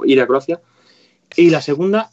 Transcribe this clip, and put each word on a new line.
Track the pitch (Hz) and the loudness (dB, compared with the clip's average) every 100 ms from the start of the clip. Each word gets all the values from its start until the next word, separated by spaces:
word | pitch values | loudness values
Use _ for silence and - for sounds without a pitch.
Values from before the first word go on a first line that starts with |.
ir | - 135 | 0 2
a | 123 | 2
Croacia. | 135 139 170 _ _ _ _ _ _ _ - | -2 -4 -8 _ _ _ _ _ _ _ 0
Y | 170 | 2
la | 156 | 2
segunda | 139 143 185 208 226 | -4 -4 -2 -4 -6